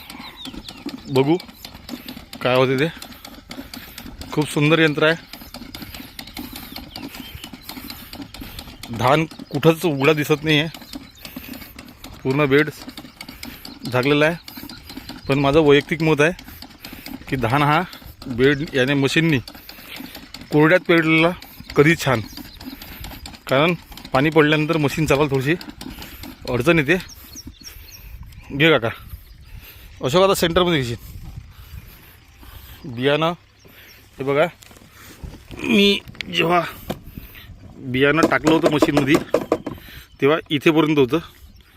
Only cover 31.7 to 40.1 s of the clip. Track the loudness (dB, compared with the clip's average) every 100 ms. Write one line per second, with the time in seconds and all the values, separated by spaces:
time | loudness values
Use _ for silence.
31.7 | -18 -18 -20 -20 -20 -20 -20 -20 -20 -20
32.7 | -18 -12 -2 2 2 2 -2 _ _ -20
33.7 | -20 -20 -20 -18 -8 -2 2 0 -2 -20
34.7 | -20 -20 -20 -20 -18 -18 -18 -18 -8 0
35.7 | 4 4 2 -4 -14 -8 -2 2 2 0
36.7 | -6 -12 -12 -12 -18 -18 -20 -20 -20 -20
37.7 | -14 -4 2 4 4 4 2 4 4 4
38.7 | 2 2 2 4 2 2 -4 -2 -6 -6
39.7 | -14 -14 -20 -20